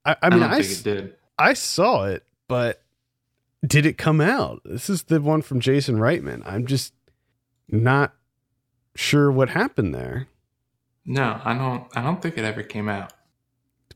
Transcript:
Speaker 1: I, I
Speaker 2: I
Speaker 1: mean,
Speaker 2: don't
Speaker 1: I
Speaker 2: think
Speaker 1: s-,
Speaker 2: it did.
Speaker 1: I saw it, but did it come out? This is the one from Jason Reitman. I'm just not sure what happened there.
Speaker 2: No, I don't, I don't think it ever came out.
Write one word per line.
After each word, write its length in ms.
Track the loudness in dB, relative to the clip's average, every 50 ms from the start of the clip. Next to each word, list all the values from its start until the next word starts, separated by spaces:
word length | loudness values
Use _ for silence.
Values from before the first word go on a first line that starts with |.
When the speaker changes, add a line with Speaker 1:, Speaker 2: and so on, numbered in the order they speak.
| -2
Speaker 1:
I, 60 | -2
I 40 | 0 2 2
Speaker 2:
I 60 | 4
Speaker 1:
mean, 100 | 4 4
Speaker 2:
don't 100 | 4 4
Speaker 1:
I 40 | 2
Speaker 2:
think 100 | 0 0
Speaker 1:
s-, 140 | -2 -4 -6
Speaker 2:
it 40 | -4
did. 320 | -4 -4 -4 -6 -10 -16 _ _ _ _ 2
Speaker 1:
I 160 | 2 4 2
saw 520 | 2 -2 -4 0 0 2 2 2 2 0
it, 180 | -2 -4 -6 -8 _ _ _ _ -4
but 340 | -2 -2 -2 -2 -4 -6 _ _ _ _ _ _ _ _ _ _ _ _ _ _ _ _ -2
did 200 | 2 2 4 4
it 120 | 2 0 0
come 220 | 0 2 2 4
out? 420 | 4 2 2 0 -2 -4 -6 -10 -12
This 240 | -12 -10 -8 -4 -4
is 140 | -4 -4 -2
the 180 | 0 0 0
one 200 | 2 2 0 0
from 180 | -2 -2 -4 -2
Jason 380 | 0 2 2 2 2 0 0 2
Reitman. 440 | 2 2 0 0 -4 -8 -10 -10 -10
I'm 200 | -8 -6 -6 -4
just 280 | -2 -2 -4 -4 -6 -12 _ _ _ _ _ _ _ _ _ _ _ _ _ _ -2
not 440 | 0 2 4 4 4 4 2 2 0 _ _ _ _ _ _ _ _ _ _ _ _ _ _ _ _
sure 360 | -6 -2 2 4 4 4 4
what 180 | 4 4 2 2
happened 440 | 2 0 -2 0 0 -2 -2 -2 -2
there. 340 | -4 -8 -8 -8 -8 -8 -10 _ _ _ _ _ _ _ _ _ _ _ _ _ _ _
Speaker 2:
No, 340 | -6 -2 -2 -2 -2 -4 -4 -4
I 100 | -4 -2
don't, 320 | -2 -2 -2 -4 -6 -8 -8 -6
I 60 | -4
don't 200 | -2 -2 -2 -2
think 160 | -4 -6 -4 -4
it 80 | -4
ever 180 | -4 -4 -6 -8
came 260 | -8 -8 -6 -4 -4
out. 240 | -4 -6 -8 -12 -16 _ _ _ _ _ _ _ _ _ _ _ _ _ _ _ -14